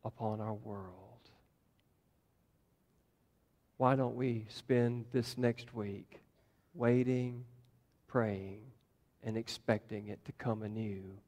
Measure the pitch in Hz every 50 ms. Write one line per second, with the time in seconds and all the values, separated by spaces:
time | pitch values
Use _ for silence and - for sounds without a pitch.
0 | _ 113 - - 117 110 107 107 107 110 107 104 107 107 104 101 95 92 90 92
1 | 95 104 117 117 _ - - _ _ _ _ _ _ _ _ _ _ _ _ _
2 | _ _ _ _ _ _ _ _ _ _ _ _ _ _ _ _ _ _ _ _
3 | _ _ _ _ _ _ _ _ _ _ _ _ _ _ _ _ 131 127 135 135
4 | 131 120 117 120 127 131 120 113 107 107 - - - - 131 123 120 120 123 120
5 | 113 113 - 131 117 - - - 123 120 117 - - - - 117 104 101 98 101
6 | - _ - - _ _ _ _ _ _ _ _ _ _ _ 170 120 120 123 123
7 | 127 127 127 127 123 123 123 123 123 - - - - _ _ _ _ _ _ _
8 | _ _ - 127 117 110 101 95 95 95 98 104 107 131 127 _ _ _ _ _
9 | _ _ _ _ - 113 110 110 117 - - - - - 113 107 - - 110 107
10 | 104 104 104 - _ - - _ - 123 113 107 107 104 107 110 110 107 101 95
11 | 95 95 95 101 -